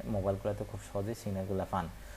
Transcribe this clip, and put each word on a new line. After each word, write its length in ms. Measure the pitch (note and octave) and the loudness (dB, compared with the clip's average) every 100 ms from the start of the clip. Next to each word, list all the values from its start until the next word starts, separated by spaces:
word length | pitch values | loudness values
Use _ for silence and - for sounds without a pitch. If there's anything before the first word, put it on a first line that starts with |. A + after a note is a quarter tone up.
| B2 | 0
মোবাইলগুলোতে 580 | G#2 G2 G2 G#2+ G2+ G#2+ | 2 4 4 2 0 -2
খুব 80 | G2 - | -4 -4
সহজেই 220 | G2+ G2 - | -2 0 -2
সিগন্যালগুলো 500 | G#2 F#2+ F#2+ F#2+ F#2 | -2 -2 0 0 2
পান। 180 | F#2+ E2 - - | 0 0 -4 -10